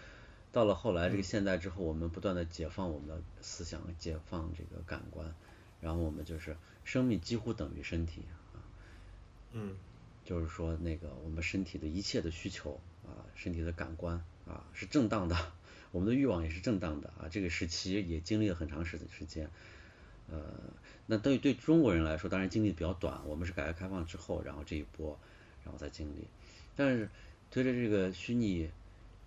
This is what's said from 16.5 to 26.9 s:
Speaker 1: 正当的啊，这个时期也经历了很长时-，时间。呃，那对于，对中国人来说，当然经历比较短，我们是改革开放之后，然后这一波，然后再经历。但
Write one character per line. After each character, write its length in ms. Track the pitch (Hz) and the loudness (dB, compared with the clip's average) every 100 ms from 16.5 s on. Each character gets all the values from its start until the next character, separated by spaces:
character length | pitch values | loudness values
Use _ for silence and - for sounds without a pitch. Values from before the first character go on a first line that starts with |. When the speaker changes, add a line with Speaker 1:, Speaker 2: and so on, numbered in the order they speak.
| 82 | 0
Speaker 1:
正 200 | 131 101 | 2 2
当 200 | 87 73 | 2 -2
的 100 | - - | -6 -8
啊， 100 | 80 | -4
这 120 | 104 | 0
个 100 | 90 | 0
时 160 | 82 85 | 2 0
期 260 | - 95 | -2 0
也 260 | 98 90 80 | 0 2 -2
经 200 | 80 107 | 2 4
历 80 | 107 | 4
了 60 | 82 | 2
很 120 | 78 | -2
长 180 | 73 82 | -2 -2
时-， 140 | 82 78 - | -4 -8 -10
时 80 | 80 | -8
间。 260 | 80 78 - - - - - - - - | -6 -6 -8 -16 -18 -18 -20 -20 -18 -10
呃， 320 | 78 76 - - - - - - | -8 -8 -10 -12 -14 -18 -14 0
那 140 | 110 | 2
对 160 | 135 131 | 6 6
于， 20 | |
对 160 | 143 | 6
中 300 | 123 - 160 | 4 6 8
国 100 | 135 | 10
人 100 | 85 | 8
来 140 | 80 78 | 6 2
说， 100 | 90 | 2
当 120 | 92 | 2
然 100 | 95 | 2
经 140 | 110 | 4
历 80 | 107 | 4
比 80 | 85 | 4
较 120 | 82 | 0
短， 340 | 95 71 65 69 | 0 -2 -2 -4
我 80 | 76 | -2
们 100 | 87 | -2
是 80 | |
改 140 | 87 76 | -2 -2
革 60 | |
开 140 | 82 95 | -2 -4
放 200 | 95 80 | -4 -4
之 100 | 87 | -6
后， 240 | - 82 | -4 -4
然 140 | 71 71 | -2 -8
后 80 | |
这 120 | 73 76 | -4 -4
一 60 | |
波， 380 | 73 - 78 73 - - - - | -4 -6 -6 -8 -14 -20 -20 -16
然 80 | 78 | -12
后 60 | 71 | -8
再 120 | 73 | -8
经 180 | - 78 73 | -6 -6 -6
历。 100 | - - - - - - | -10 -14 -20 -18 -10 0
但 220 | 139 | 4